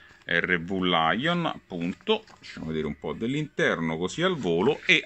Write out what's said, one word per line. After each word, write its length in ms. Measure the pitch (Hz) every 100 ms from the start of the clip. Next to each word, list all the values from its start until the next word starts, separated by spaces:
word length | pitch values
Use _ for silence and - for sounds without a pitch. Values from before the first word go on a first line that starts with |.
| - - -
R 340 | 87 85 87
V 220 | 82 98
Lion, 640 | 90 85 80 98 156 175 160
appunto, 760 | - - 90 85 - - 220 -
facciamo 400 | - - - 78
vedere 220 | 80 76
un 100 | 73
po' 160 | 80
dell'interno 840 | 73 117 143 156 - 151 87 82 80
così 240 | 90 -
al 160 | 180 170
volo, 460 | 95 82 110 156
e 180 | - 170